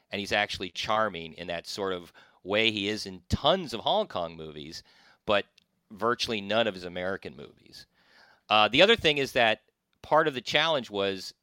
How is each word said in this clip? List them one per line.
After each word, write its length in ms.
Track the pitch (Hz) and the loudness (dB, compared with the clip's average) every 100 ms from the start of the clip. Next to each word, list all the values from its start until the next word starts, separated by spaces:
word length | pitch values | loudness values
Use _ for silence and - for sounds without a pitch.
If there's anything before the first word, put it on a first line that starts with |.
| _ | _
and 100 | 98 | -8
he's 120 | 98 | -2
actually 380 | 110 104 - 95 | 0 0 -4 -8
charming 640 | - - 110 107 87 82 | -8 -2 0 0 -4 -12
in 140 | 85 87 | -12 -8
that 180 | 85 - | -8 -8
sort 260 | - 95 | -6 -4
of 220 | 90 85 - - _ | -4 -8 -20 -20 _
way 260 | 90 104 113 | -2 2 4
he 180 | 107 98 | 2 -2
is 160 | 107 | -4
in 160 | 98 92 _ | -8 -12 _
tons 460 | - 143 190 156 | 0 2 2 -2
of 60 | 110 | -6
Hong 260 | 139 190 214 | -2 -2 -2
Kong 300 | 92 85 82 | -6 -6 -8
movies, 460 | 78 76 73 85 - _ _ _ - | -14 -14 -14 -16 -18 _ _ _ 0
but 180 | 101 - _ _ _ _ | 0 0 _ _ _ _
virtually 500 | 101 113 120 - 110 | -4 -2 -2 -2 -4
none 260 | 98 110 113 | 0 2 2
of 60 | |
his 100 | 92 | -2
American 520 | 87 90 92 95 87 69 | -10 -6 -6 -6 -10 -16
movies. 500 | 69 _ - - - _ _ _ _ _ - | -20 _ -20 -20 -20 _ _ _ _ _ 2
Uh, 180 | 107 107 | 4 6
the 140 | 127 | 6
other 120 | 196 | 6
thing 220 | 233 160 147 | 6 2 2
is 140 | 135 | 0
that 300 | 131 117 110 _ _ _ _ | 2 4 2 _ _ _ _
part 260 | - 151 160 | 2 2 2
of 60 | |
the 60 | 127 | -2
challenge 500 | - 151 160 151 107 | -2 0 2 0 -2
was 420 | 101 98 98 - - | -2 -2 -2 -10 -18